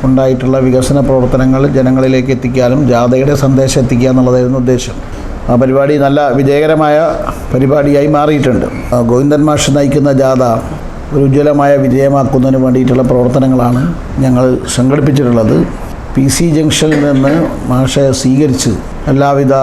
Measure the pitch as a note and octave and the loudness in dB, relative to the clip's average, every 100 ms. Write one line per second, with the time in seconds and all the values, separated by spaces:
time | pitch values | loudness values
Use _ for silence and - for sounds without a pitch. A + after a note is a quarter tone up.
0 | C3+ C3 C3 C3 B2 C3 C3 C3 B2+ C#3+ | 2 2 2 0 -2 0 0 0 0 0
1 | B2+ C3 B2+ C3+ C3 C3 C#3 C#3 B2+ C3 | 2 0 0 0 0 0 0 0 0 0
2 | C3 C3 B2+ B2+ B2+ B2+ B2 C3 C#3 A#2+ | 0 0 -2 -2 -2 -2 0 0 0 0
3 | A#2+ C3 C3+ C#3+ C#3 C3 C3 C#3+ B2 A#2+ | 2 0 0 0 2 2 2 0 0 0
4 | C3 B2+ B2+ B2+ B2 C3 B2 B2 A#2 - | 2 2 2 2 0 -2 0 -2 -2 -10
5 | - - - - - A#2+ C3 C3 C#3 D3 | -12 -12 -10 -8 -2 0 2 2 0 0
6 | C#3 C#3 D3 B2+ C#3 C#3+ D#3 D#3 D3+ D3 | 2 2 2 2 2 2 2 0 2 2
7 | D#3+ - - - - C3 C3+ C3+ C#3+ C#3+ | 0 -2 -6 -8 -6 -2 0 2 2 2
8 | D3 D3+ D3+ D3+ C#3 B2+ - - - B2 | 2 0 0 0 0 0 -2 -8 -4 -2
9 | A#2 B2 C#3+ D3 D3+ D3 - C#3 C#3+ D3 | 0 2 2 2 2 0 0 0 2 2
10 | C#3+ C3+ C3 C3 B2+ A#2 - - - - | 2 2 2 2 0 0 -4 -10 -10 -12
11 | - D3 C#3 C3+ D3 C#3+ C#3+ C#3+ C3+ B2+ | -6 0 2 2 2 2 2 2 2 2
12 | C#3 C#3 C3 C#3 C3 C3 C3 B2+ B2+ B2+ | 2 2 0 0 2 2 2 2 2 0
13 | C3 B2+ B2 C3 C3 B2+ B2 B2 E3 E3+ | 2 0 0 0 0 0 0 0 -2 -6
14 | - - C3 B2 B2+ B2+ - - B2+ C#3+ | -8 -4 0 2 0 0 -4 -2 0 2
15 | B2+ C3+ B2+ A#2+ A2 D#3 E3+ - - - | 2 0 2 2 2 0 -2 -6 -10 -12
16 | - - C3+ C3+ E3+ D3+ D#3 D3+ D#3 D3+ | -6 -2 0 0 0 0 0 0 0 0
17 | C#3+ C3+ C#3 D#3 E3+ - B2 B2+ C3+ D3 | 0 0 0 0 -2 -6 -4 -2 0 0
18 | C#3 B2+ B2+ C3 D3+ C3 - G2 - - | 0 0 0 0 0 0 -2 -4 -6 -8
19 | - C3+ C#3 C#3 C3+ C3+ | -4 0 0 0 0 0